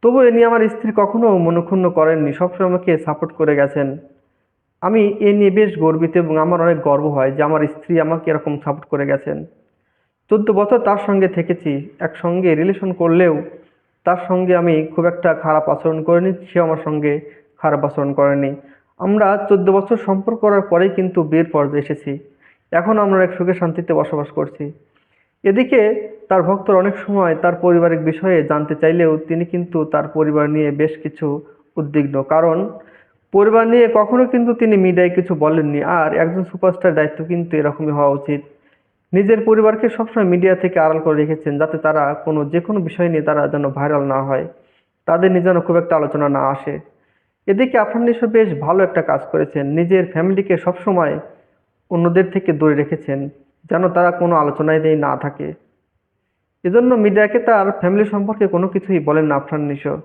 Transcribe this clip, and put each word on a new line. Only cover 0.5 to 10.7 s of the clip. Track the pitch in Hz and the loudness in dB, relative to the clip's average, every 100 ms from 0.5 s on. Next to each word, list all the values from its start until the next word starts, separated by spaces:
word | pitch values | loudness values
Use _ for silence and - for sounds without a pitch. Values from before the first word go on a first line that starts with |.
| 233 220 | 4 0
স্ত্রী | 220 220 214 | -2 -4 0
কখনো | 202 226 233 190 | 0 2 2 2
মনক্ষুণ্ণ | 165 170 170 190 180 | 2 0 0 0 0
করেননি, | 170 156 160 147 | 2 2 2 -2
সবসময় | 143 180 180 190 | -2 -4 -2 -2
আমাকে | 180 180 160 | 0 0 -2
সাপোর্ট | 160 151 160 | -2 -6 -6
করে | - 156 147 | 0 2 4
গেছেন। | 139 143 139 135 - _ _ _ _ _ _ _ | 0 0 -4 -6 -16 _ _ _ _ _ _ _
আমি | 180 220 208 208 | -2 2 2 2
এ | 208 | 2
নিয়ে | 202 202 | 4 4
বেশ | 190 214 170 | 4 0 2
গর্বিত | 160 160 165 175 | 0 2 0 0
এবং | 170 156 | 0 0
আমার | 160 175 | 0 2
অনেক | 165 165 | 2 0
গর্ব | 147 143 151 | 2 0 0
হয় | 143 131 | 0 -2
যে | 139 | 0
আমার | 151 156 151 | 0 0 -2
স্ত্রী | - - 170 | -4 -2 0
আমাকে | 156 165 160 | 0 -2 -2
এরকম | 151 151 143 | -4 -4 -6
সাপোর্ট | 151 147 - | -6 -8 -6
করে | 143 139 | -6 -2
গেছেন। | 139 151 147 156 _ _ _ _ _ _ _ _ | -4 -4 -10 -10 _ _ _ _ _ _ _ _
চোদ্দ | 208 214 | 0 2
বছর | 202 208 | 0 2